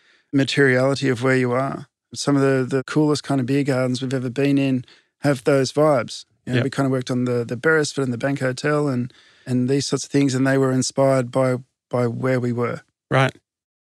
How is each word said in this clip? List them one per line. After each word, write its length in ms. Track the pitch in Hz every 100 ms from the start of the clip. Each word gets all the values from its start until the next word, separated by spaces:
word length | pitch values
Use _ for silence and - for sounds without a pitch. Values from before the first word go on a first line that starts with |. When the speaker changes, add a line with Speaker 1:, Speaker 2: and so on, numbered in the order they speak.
| _ _ _
Speaker 1:
materiality 760 | 139 131 - 139 127 135 131 135
of 140 | 117
where 120 | 131 131
you 140 | 123
are. 360 | 123 135 - 139 _ _
Some 220 | - - 143
of 60 |
the, 220 | 135 131 123 135
the 60 |
coolest 400 | - 151 151 143
kind 160 | - 139
of 60 | 123
beer 160 | 143
gardens 380 | 139 127 127 123
we've 120 | 131
ever 160 | 131 127
been 280 | 123 143 139
in 280 | 135 127 - - _ _
have 220 | 143 131
those 280 | - 139 131
vibes. 540 | 147 151 131 107 - - _ -
You 80 |
know, 40 | 127
Speaker 2:
Yep. 60 |
Speaker 1:
we 60 | 135
kind 140 | - 135
of 60 |
worked 200 | 131 127
on 140 | 123 123
the, 180 | 123
the 140 | 113 117
Beresford 460 | 160 160 147 -
and 100 | 127
the 40 | 117
Bank 220 | 139 139
Hotel 480 | 131 127 151 147 147
and, 240 | 123 123 - _ _ -
and 220 | 127 127
these 160 | 139 -
sorts 180 | 135 -
of 60 |
things, 220 | 143 139 127
and 100 | 135
they 120 | 135
were 140 | 135
inspired 600 | 131 123 - 139 135 123
by, 260 | 131 131 127 - _ _
by 160 | 127 120
where 320 | 120 131 127
we 120 | 123
were. 300 | 117 117 - - _ -
Speaker 2:
Right. 240 | 135 131 - _ _ _ _